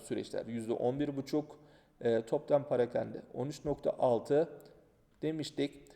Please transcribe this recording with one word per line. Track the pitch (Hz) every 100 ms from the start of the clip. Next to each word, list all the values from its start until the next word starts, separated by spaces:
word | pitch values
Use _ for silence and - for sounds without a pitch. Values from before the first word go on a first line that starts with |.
süreçler | - 110 107 - -
yüzde | 117 113
on | 120 120 139
bir | 147 139
buçuk, | 127 151 147 - - - _ _
e, | 117 113
toptan | 113 143 - 147 135
parakende | 123 120 123 113 110 -
on | - 135
üç | 151 147
nokta | 143 - -
altı | 131 117 - 143 165 - - - _ _ _ _
demiştik. | 151 160 147 - 143 - -